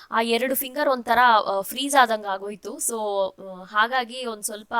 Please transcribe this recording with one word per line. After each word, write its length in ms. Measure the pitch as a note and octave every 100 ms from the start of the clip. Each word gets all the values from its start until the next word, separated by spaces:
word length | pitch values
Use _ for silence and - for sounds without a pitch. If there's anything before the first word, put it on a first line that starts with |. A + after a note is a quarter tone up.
| -
ಆ 100 | A3
ಎರಡು 340 | A#3 A#3 C4 C4
ಫಿಂಗರ್ 340 | C4+ C4 D4
ಒಂಥರ, 280 | B3+ A#3 A#3
ಆ, 380 | B3 A3 - G3
ಫ್ರೀಜ್ 340 | G3 A#3 C#4 C#4+
ಆದಂಗ್ 300 | A#3+ A3 G3+
ಆಗೋಯ್ತು. 520 | G3 G3+ G#3 - C#4
So, 180 | - A#3 G#3+ G3+ F#3+ -
ಆ, 200 | F#3+ F#3
ಹಾಗಾಗಿ 640 | F#3 G#3 A3+ B3+ A#3 B3+ B3
ಒಂದ್ 180 | G#3+
ಸ್ವಲ್ಪ 300 | G3+ G#3+ A3